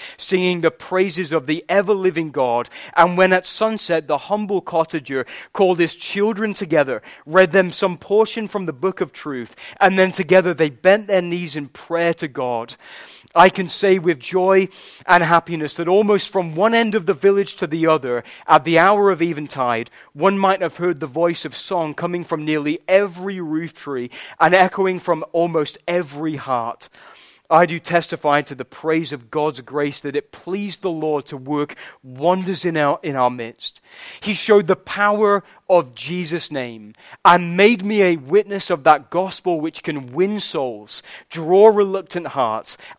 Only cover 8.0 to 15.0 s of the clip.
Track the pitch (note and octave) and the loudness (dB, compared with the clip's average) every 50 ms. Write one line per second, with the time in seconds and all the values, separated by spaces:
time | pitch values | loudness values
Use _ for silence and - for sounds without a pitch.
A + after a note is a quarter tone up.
8 | - - G3 G#3+ A3 G#3+ - A#3 A3 G3 - G3+ F#3 E3 D3 B2 C#3+ F#3+ F#3 - | -4 0 2 2 2 2 -2 -6 -8 -6 -6 -6 -6 -6 -6 -4 -4 -4 -4 -4
9 | F#3+ D3 - - - D3+ C#3 B2+ A#2 - - - - - - - G3 F#3+ F#3+ F#3+ | -6 -8 -8 -10 -12 -10 -10 -10 -10 -12 -16 -20 -20 -20 0 2 2 4 4 4
10 | F#3 F#3 F3+ - F#3 D3 F3 F#3+ F3 F#3 E3+ C#3 D#3+ D3+ C3 - - F#3 G3 A3 | 2 2 0 -2 0 4 4 4 4 4 0 0 0 0 -2 0 2 4 4 4
11 | G#3 G3 G3+ F#3 F3 F3 F3 F3 F3 D#3+ C#3 D#3 D3 C3+ - - - - E3+ E3 | 2 0 -2 -2 -2 -2 -4 -6 -6 -8 -8 -10 -10 -10 -14 -20 -10 -6 -2 0
12 | E3+ E3+ E3 - E3+ D3+ B2 C#3 B2+ B2 A#2+ A2+ A#2 A#2+ - - - - - - | 0 0 0 -2 -6 -8 -6 -6 -4 -4 -4 -6 -6 -10 -14 -20 -20 -20 -20 -20
13 | - - - - - _ - F3 F3 F#3+ - - F#3 D#3 - - - G3 F#3+ F#3+ | -20 -20 -20 -20 -20 _ 4 6 6 6 6 2 -4 -6 -4 0 2 2 2 2
14 | D#3 F3 E3 B2+ - - F3+ F#3 F3+ F#3+ F#3+ F#3+ G3 F#3 - - - - - - | 2 0 -2 -2 -4 -4 -2 0 2 4 4 2 2 0 -4 -12 -20 -20 -20 -12